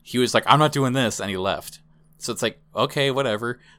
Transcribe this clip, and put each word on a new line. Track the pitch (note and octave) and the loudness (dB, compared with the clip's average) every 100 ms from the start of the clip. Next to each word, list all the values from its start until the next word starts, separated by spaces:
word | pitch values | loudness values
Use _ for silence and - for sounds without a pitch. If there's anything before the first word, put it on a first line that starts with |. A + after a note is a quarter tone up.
He | - B2 | -6 0
was | A#2+ | 2
like, | A#2 - | 2 4
"I'm | C#3+ | 4
not | D3+ | 4
doing | D3 C3 | 2 0
this," | C3+ A#2 - | 2 0 -2
and | G2 | -4
he | F#2+ | -2
left. | F#2+ D#2 - - _ _ _ _ | -2 -4 -6 -20 _ _ _ _
So | - | -10
it's | A2 | -4
like, | A#2 - _ | -4 -6 _
"Okay, | G#2 - D3 C#3 | -2 -2 0 0
whatever." | C3 C3 G#2+ A#2+ B2 - | 0 -2 -2 -4 -8 -14